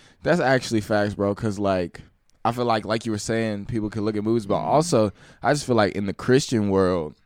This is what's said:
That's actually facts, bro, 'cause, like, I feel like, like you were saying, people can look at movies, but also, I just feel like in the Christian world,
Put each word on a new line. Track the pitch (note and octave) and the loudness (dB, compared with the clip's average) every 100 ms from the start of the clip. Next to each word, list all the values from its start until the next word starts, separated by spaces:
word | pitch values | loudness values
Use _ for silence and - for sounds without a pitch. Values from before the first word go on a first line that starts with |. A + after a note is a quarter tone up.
| - _ | -20 _
That's | C#3 F3 | 0 2
actually | C3 C3 - A2+ | 2 0 0 -2
facts, | G#2 G#2+ G#2 | 0 0 0
bro, | G2 G2+ | 0 -2
'cause, | G2+ A2+ G2 | 0 -4 -2
like, | G2 F#2+ F2 - - _ _ _ | 0 0 -2 -10 -20 _ _ _
I | A2 | -6
feel | A#2+ A#2+ | -2 0
like, | A2+ | 0
like | G2 A2+ A2+ | 0 -4 -2
you | |
were | G#2 | -6
saying, | - A2+ A2+ G2+ G2 | -2 -2 -2 -4 -6
people | A#2 G#2+ | -6 -4
can | A2 | -4
look | G#2 G#2 | -4 -2
at | G#2+ | 0
movies, | A#2 G2+ | 0 0
but | F#2+ | -2
also, | E2+ C3+ E3+ B2+ G#2+ - - - | 2 2 4 2 2 -2 -20 -4
I | A#2 | 0
just | D3 - | 0 2
feel | A#2 | 2
like | G2+ - | 2 0
in | G2+ | -6
the | |
Christian | - - C3 - A2+ G2+ | -4 4 4 4 0 2
world, | F#2+ F#2 F2+ D2+ - | 2 2 0 -4 -12